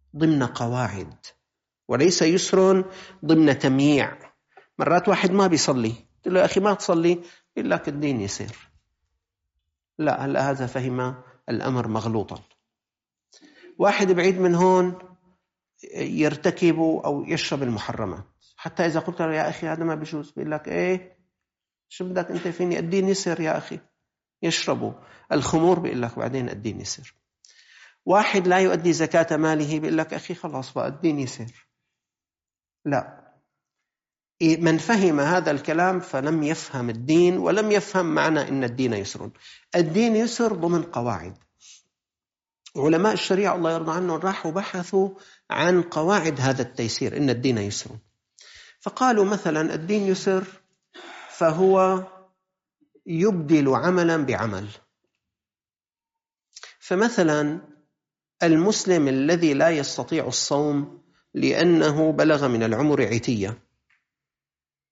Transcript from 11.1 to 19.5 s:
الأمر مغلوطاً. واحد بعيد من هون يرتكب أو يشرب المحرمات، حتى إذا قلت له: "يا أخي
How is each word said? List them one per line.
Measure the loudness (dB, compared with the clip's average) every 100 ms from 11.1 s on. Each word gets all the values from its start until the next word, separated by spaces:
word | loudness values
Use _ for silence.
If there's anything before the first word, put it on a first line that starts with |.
| -8 -18 _ -8
الأمر | -6 -4 -4 -2
مغلوطاً. | -4 -2 -4 -4 -10 -18 _ _ _ _ _ _ _ _ _ _ _ -20 0
واحد | 0 2 2
بعيد | 4 2 2
من | 2
هون | 4 4 4 2 -4 -16 -20 _ _ _ _ _ _ -16
يرتكب | -10 -6 -2 -2 0 -2 2 0 2
أو | 0 -2 -2 -6
يشرب | -4 -6 -4 -4
المحرمات، | -4 -4 -6 -8 -8 -8 -14 _ _ _
حتى | -12 -2 0
إذا | 0
قلت | -4 -4
له: | -4
"يا | -2
أخي | -4